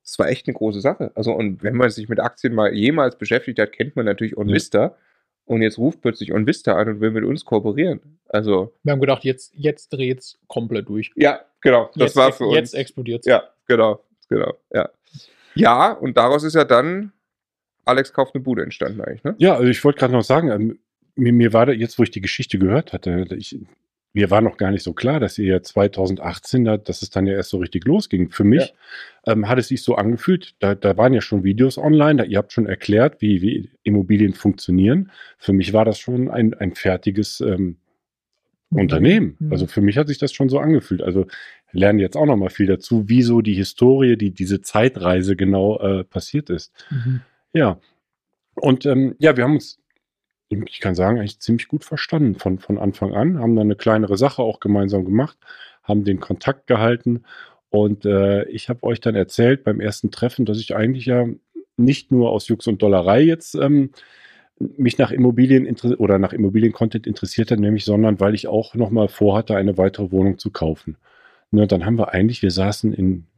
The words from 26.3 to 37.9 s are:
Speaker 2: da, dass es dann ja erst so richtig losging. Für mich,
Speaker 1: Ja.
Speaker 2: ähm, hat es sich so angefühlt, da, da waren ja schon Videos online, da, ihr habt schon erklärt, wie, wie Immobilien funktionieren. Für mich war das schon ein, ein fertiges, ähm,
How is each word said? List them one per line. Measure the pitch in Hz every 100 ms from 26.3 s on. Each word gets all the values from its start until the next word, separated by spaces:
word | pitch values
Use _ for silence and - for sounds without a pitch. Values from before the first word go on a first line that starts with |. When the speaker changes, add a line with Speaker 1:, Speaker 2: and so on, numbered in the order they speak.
| 92 - 127 113
Speaker 2:
da, | 107
dass | - -
es | 104
dann | 98 98
ja |
erst | 98 -
so | 95
richtig | 90 90 120
losging. | 196 - 95 87
Für | -
mich, | 101 123 135 _ - - - _ -
Speaker 1:
Ja. |
Speaker 2:
ähm, | 110 101
hat | 127
es | 120
sich | 127
so | - 117
angefühlt, | 104 120 - 185 - -
da, | 98 101
da | 101 98
waren | 123
ja | 123
schon | - 101
Videos | 95 104 131 -
online, | 156 151 147 143
da, |
ihr | 113 101
habt | -
schon | - 104
erklärt, | 92 - 104 139 -
wie, | 107 95
wie | 98 120 95 _
Immobilien | 110 104 95 104 104
funktionieren. | 95 104 92 - 90 98 160 190 - - _
Für | -
mich | 95 90
war | 107 110
das | 101
schon | - 123 127
ein, | 123 110
ein | - 95
fertiges, | - 98 92 - 101 104 -
ähm, | 123 92 92 85 _